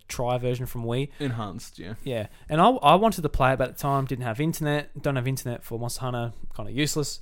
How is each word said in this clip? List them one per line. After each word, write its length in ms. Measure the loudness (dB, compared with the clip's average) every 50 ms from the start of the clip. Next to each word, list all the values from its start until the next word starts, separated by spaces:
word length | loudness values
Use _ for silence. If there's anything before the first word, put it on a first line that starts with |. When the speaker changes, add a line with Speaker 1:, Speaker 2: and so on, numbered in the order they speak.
| -12
Speaker 1:
Tri 320 | -8 -6 -2 0 0 0 0
version 260 | 0 0 0 -2 -4
from 180 | -6 -6 -4 -2
Wii. 240 | -2 0 0 -2 -4 -4 -4
Speaker 2:
Enhanced, 600 | -4 -4 -2 -4 -6 -6 -8 -10 -12 -12 -14 -14
yeah. 140 | -12 -10 -10 -8 -6
Speaker 1:
Yeah. 240 | -4 -4 -4 -4 -6 -10 -16 -6 0
And 120 | 4 6
I, 80 | 8 6
I 260 | 6 6 8 8 8
wanted 280 | 8 6 4 2 0
to 60 | -2 0
play 240 | 2 4 4 4 4
it, 40 | 2
but 120 | 0 -2
at 60 | -2
the 60 | -4
time 220 | -2 0 0 0 0
didn't 180 | -2 -4 -4 -4
have 160 | -4 -2 0
internet. 640 | 0 0 0 0 0 0 0 0 -2 -6 -10 -4
Don't 140 | -2 0 0
have 100 | 0 0
internet 380 | -2 -2 -2 -4 -6 -6 -8 -8
for 120 | -8 -6 -6
Monster 220 | -4 -6 -4 -4
Hunter. 300 | -4 -4 -2 -2 -4 -4 -6 -6 -8 -6 -6
Kinda 140 | -6 -6 -4
useless. 500 | -2 0 0 0 0 -2 -2 -4 -6 -10